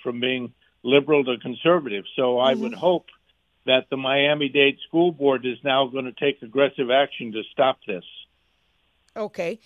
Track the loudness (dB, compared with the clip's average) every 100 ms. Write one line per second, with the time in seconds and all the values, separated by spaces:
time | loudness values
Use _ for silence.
0 | -8 -4 -4 -4 -8 -14 _ _ 2 4
1 | 4 2 2 -4 -6 -2 0 2 0 -8
2 | -8 -2 0 2 2 2 -4 -2 0 0
3 | -2 _ _ _ _ _ 0 0 0 -6
4 | -2 0 2 0 0 2 2 2 -4 0
5 | 0 2 0 0 -2 -6 -2 0 0 -4
6 | -10 -4 -4 -4 -6 0 0 0 0 2
7 | 0 -4 -10 -10 -8 0 0 0 -8 -12
8 | -12 -20 -20 _ _ _ _ _ _ _
9 | _ -10 -10 -6 -8 -8